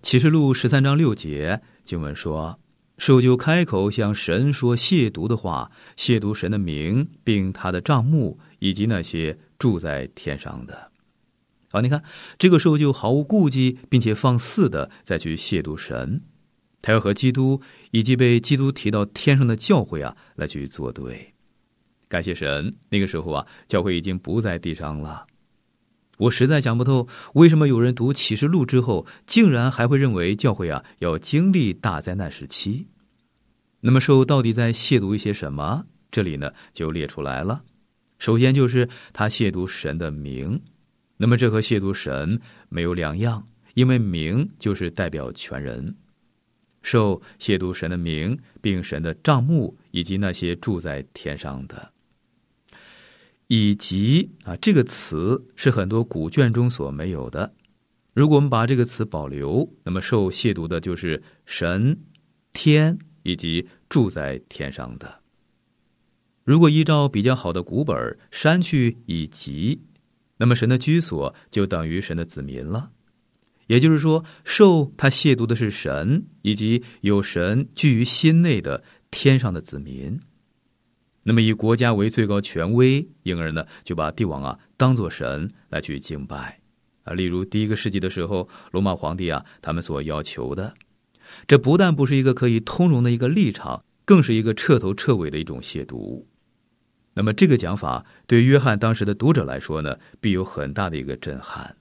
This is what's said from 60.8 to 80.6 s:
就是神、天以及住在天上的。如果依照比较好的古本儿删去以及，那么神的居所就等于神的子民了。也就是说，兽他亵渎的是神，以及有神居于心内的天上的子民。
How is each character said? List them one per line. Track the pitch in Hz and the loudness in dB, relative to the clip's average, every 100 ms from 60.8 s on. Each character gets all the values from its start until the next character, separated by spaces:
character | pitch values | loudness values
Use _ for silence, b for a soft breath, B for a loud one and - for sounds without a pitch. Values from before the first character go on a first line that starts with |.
就 | 90 85 | -6 -6
是 | 90 76 b b - | -4 -6 b b -14
神、 | - 85 92 123 175 - _ _ _ _ | -6 -2 0 0 0 -8 _ _ _ _
天 | - 156 151 156 165 - _ | -2 4 4 4 0 -10 _
以 | - 87 | -6 -4
及 | 85 82 - B _ | -2 -4 -6 B _
住 | 151 107 | 0 0
在 | 85 69 65 _ | -2 -8 -8 _
天 | - 69 | -12 -12
上 | 69 60 60 | -10 -14 -14
的。 | - - _ _ _ _ _ _ _ _ _ _ _ _ | -18 -20 _ _ _ _ _ _ _ _ _ _ _ _
如 | - 156 | 2 6
果 | 165 | 6
依 | 151 | 6
照 | 156 151 143 | 4 4 2
比 | 107 | 2
较 | 113 127 | 0 0
好 | 87 | -2
的 | 87 | -6
古 | 87 113 151 | -4 -4 -2
本 | 71 | -2
儿 | 58 - b | -4 -10 b
删 | - 156 180 | -2 2 2
去 | 170 147 120 113 - | 2 2 0 -2 -6
以 | 82 76 | -6 -6
及， | - - 71 101 - - _ _ _ _ _ | -10 -12 -4 -4 -4 -10 _ _ _ _ _
那 | 120 | 2
么 | 120 | 4
神 | 117 | 2
的 | 127 | 0
居 | 139 165 | 2 0
所 | 165 80 69 b b | 0 -4 -6 b b
就 | 107 98 | -2 -2
等 | 87 80 | -2 -4
于 | 87 | -6
神 | - 82 | -6 -8
的 | 82 | -8
子 | - | -10
民 | 69 65 71 | -12 -10 -8
了。 | 107 143 _ _ _ _ _ _ _ - | -8 -10 _ _ _ _ _ _ _ 0
也 | 117 | 4
就 | 156 | 6
是 | 156 | 4
说， | 160 160 160 B | 2 0 -2 B
兽 | - - 202 165 143 - | -6 6 8 8 2 2
他 | 139 | 0
亵 | - 151 123 | 4 2 2
渎 | 113 | 2
的 | 113 | 0
是 | 110 | -2
神， | 98 - 69 90 156 - _ | -4 -6 -4 0 0 -2 _
以 | 101 107 | -2 0
及 | 107 120 123 B | 0 0 -2 B
有 | 98 101 | 2 2
神 | 98 90 87 117 139 - | 0 -2 0 0 -2 0
居 | 151 | 2
于 | 113 | 4
心 | 123 - 156 165 | 2 2 4 4
内 | 175 110 | 4 2
的 | 73 69 b b _ | -2 -6 b b _
天 | - 139 135 | 2 4 4
上 | 117 | 2
的 | 87 | -4
子 | 78 73 | -8 -14
民。 | 71 65 67 123 - _ _ _ | -12 -12 -8 -10 -12 _ _ _